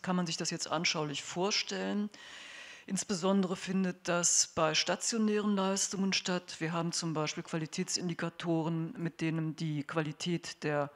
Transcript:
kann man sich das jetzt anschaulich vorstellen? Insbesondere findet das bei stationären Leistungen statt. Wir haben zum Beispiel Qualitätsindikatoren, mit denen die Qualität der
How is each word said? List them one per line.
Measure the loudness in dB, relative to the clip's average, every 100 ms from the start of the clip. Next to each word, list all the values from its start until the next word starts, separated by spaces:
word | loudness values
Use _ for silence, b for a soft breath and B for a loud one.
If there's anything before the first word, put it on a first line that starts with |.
kann | 0 0
man | 0
sich | -2
das | -4
jetzt | -4 -2
anschaulich | 0 0 0 -2 -4
vorstellen? | -6 -2 0 0 -2 -2 -2 0 -2 B B B B B B B -4
Insbesondere | -4 0 0 4 4 4 0
findet | 0 2 2 -2 0
das | 2 4 4 2 4
bei | 4 4
stationären | 2 0 0 2 4 4 2 4
Leistungen | 2 2 0 0 0
statt. | 0 0 -2 -2 -4
Wir | -2
haben | 0 0
zum | 0 -2
Beispiel | 0 -2 -4
Qualitätsindikatoren, | -4 -4 -2 -4 -2 -2 -2 -2 -4 -4 0 2 2 0 -2 -4
mit | -6 -2
denen | -2 0 -2 -2
die | -2 -2
Qualität | -2 -2 -2 -4 -2 -2 -4 -6
der | -2 0 -2